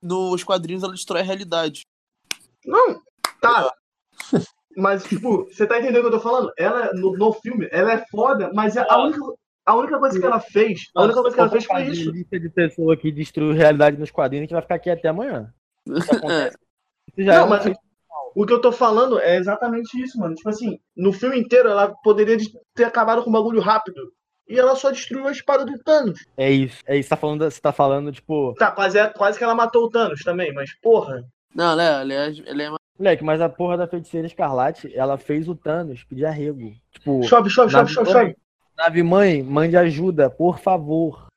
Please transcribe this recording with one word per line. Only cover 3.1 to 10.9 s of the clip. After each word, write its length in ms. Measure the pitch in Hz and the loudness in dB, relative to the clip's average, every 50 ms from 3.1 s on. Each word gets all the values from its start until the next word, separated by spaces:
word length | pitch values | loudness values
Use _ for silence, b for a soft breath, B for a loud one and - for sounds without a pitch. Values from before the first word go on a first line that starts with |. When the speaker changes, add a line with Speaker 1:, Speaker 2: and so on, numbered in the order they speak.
| _ _ _ - - _ | _ _ _ -10 -8 _
Speaker 2:
tá. 320 | - 233 226 220 170 131 - _ _ _ _ _ _ _ _ _ | 0 2 2 4 2 0 -4 _ _ _ _ _ _ _ _ _
Speaker 3:
<laughs> 580 | - - - 220 - - _ _ _ _ - | -10 -2 -2 -2 -2 -2 _ _ _ _ -8
Speaker 2:
Mas, 260 | 190 190 196 196 196 190 | -2 0 0 0 0 -2
tipo, 400 | - 208 185 202 254 220 175 - | -6 -6 -4 -2 0 0 0 -2
você 200 | - - - 214 | -4 -2 -2 0
tá 120 | 208 233 233 | 0 0 0
entendendo 200 | 240 269 233 240 | 0 2 2 2
o 20 | 233 | 2
que 120 | 233 220 | 2 0
eu 40 | 220 | 0
tô 20 | |
falando? 320 | - 226 240 254 240 - - | 0 0 0 0 -2 -4 -4
Ela, 360 | - 240 214 - 247 233 - 185 | -2 -2 0 0 0 -2 -4 -4
no, 220 | 185 185 190 185 | -2 -2 -2 0
no 160 | 180 208 220 214 | 2 2 2 0
filme, 360 | - _ 220 254 220 165 - - | 0 _ -8 -6 -6 -6 -2 0
ela 200 | 165 185 226 226 | 0 2 2 2
é 120 | 220 - - | -2 -4 -8
foda, 400 | - 208 233 262 269 208 190 165 196 | -4 0 0 2 2 0 -2 -4 -2
mas 220 | 208 220 214 - | -2 -2 0 0
a 80 | 247 247 | -2 2
Speaker 4:
Não. 200 | - 254 240 262 | 4 4 4 4
Speaker 2:
única, 140 | 294 311 294 277 254 - - _ _ _ _ _ | 2 -2 -4 -8 -10 -12 -14 _ _ _ _ _
a 80 | - 208 | 2 2
única 220 | 233 269 285 302 269 | 2 2 0 -2 0
coisa 200 | - 269 - 190 | 0 0 0 0
que 60 | 180 | 0
ela 140 | 262 240 226 | 0 0 0
fez, 420 | 220 - - 202 220 233 196 165 - - | -4 -2 2 2 2 2 0 -6 -8 -10